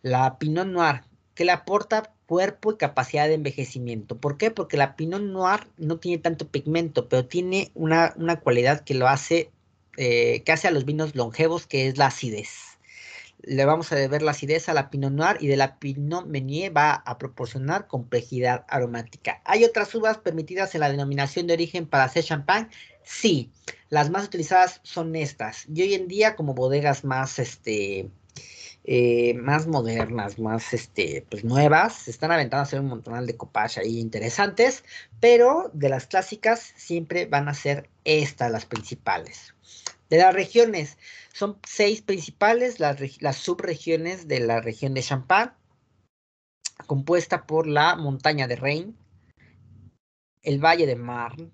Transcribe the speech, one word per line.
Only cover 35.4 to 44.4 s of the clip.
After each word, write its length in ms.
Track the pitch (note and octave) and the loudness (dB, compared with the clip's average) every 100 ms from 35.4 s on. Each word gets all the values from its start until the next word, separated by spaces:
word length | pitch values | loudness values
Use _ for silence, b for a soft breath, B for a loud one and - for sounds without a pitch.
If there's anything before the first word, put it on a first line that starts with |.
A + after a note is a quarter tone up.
| A#3+ D#4 D4 | 8 6 -2
de 160 | D#3 C#3+ | -2 -2
las 180 | C3 - | -2 -2
clásicas 680 | F#3 F#3+ G#3 A3 A#3 - _ | -2 -2 -4 0 0 -2 _
siempre 500 | - E3+ E3 F3 F3 | -6 -6 -4 -4 0
van 220 | C#3+ D3 | -2 -2
a 60 | |
ser 360 | C#3+ C#3+ C#3+ - _ | -4 -4 -4 -6 _
estas 460 | - D#3 C#3+ - A#2+ | 0 2 2 -4 -4
las 160 | A2 - | -4 -6
principales. 880 | A2+ G2+ - - F#2 D#2 - - _ B B B B _ | -10 -10 -8 -4 -4 -6 -18 -20 _ B B B B _
De 80 | D#3+ | 6
las 160 | F#3 | 8
regiones, 640 | F#3 F#3 A#3 A#3 G3+ D3 - B B B | 6 2 4 4 2 -6 -10 B B B
son 260 | - G3+ G3+ - | -6 -6 -6 -16
seis 360 | - G#3 A3 | 0 2 2
principales 800 | - F#3+ D3+ - G3+ A#3 B3 A#3+ | -4 -6 -6 0 2 4 0 0
las 180 | D3+ C#3 | -2 -2
reg-, 160 | C3+ - | -8 -4
las 160 | C#3+ C3+ | -4 -4
subregiones 920 | - F3+ - D#3+ - E3 E3 F#3 E3 | -4 -4 -4 -6 -2 -2 -2 -8 -4
de 120 | C3+ | -2